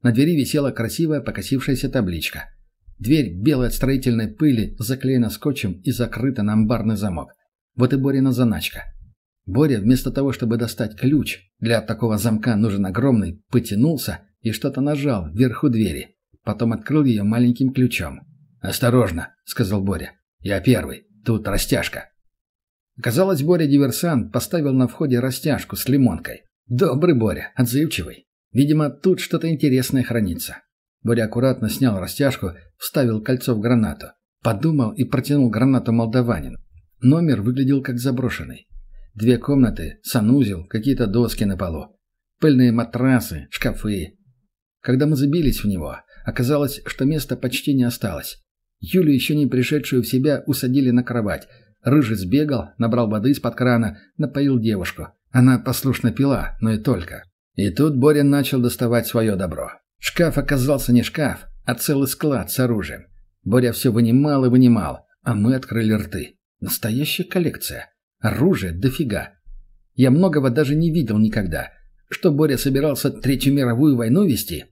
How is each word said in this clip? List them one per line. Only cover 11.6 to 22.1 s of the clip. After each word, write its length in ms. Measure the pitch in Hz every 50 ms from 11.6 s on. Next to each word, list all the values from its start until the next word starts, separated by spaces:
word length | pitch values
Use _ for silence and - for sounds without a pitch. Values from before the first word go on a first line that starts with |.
| - 113 117 110
такого 360 | 110 - 110 - 123 113 107
замка 380 | 104 107 117 110 107 110 127 113
нужен 300 | 101 110 110 98 101 101
огромный, 580 | 95 90 - 120 139 127 110 95 85 82 - _ _
потянулся 720 | - 120 117 - 104 101 127 160 165 - - - 95 - _ _ _ _
и 100 | _ 113
что-то 300 | 104 - - - 123 127
нажал 480 | 135 143 151 143 139 147 120 98 85 73
вверху 380 | 80 104 127 127 110 - - 143
двери. 460 | 117 110 110 90 80 67 - _ _ _ _ _ _ _ _
Потом 300 | - 104 - 120 113 113
открыл 300 | 107 - - 139 156 147
ее 200 | 131 113 104 101
маленьким 500 | 104 110 120 123 120 123 120 131 127 127
ключом. 540 | 131 127 120 - - 87 73 65 - - _ _ _ _ _ _ _
«Осторожно», — 760 | - 85 - - 131 120 120 127 117 95 82 85 - - _ _ _
сказал 360 | - - - 117 92 104 101 95
Боря. 280 | 98 95 82 - - _ _ _ _ _ _
«Я 200 | - 95 101 95
первый. 460 | - 127 123 104 - - 69 - _ _ _ _ _
Тут 220 | - 113 107 -
растяжка». 600 | 101 98 101 - - 139 98 76 - - - - _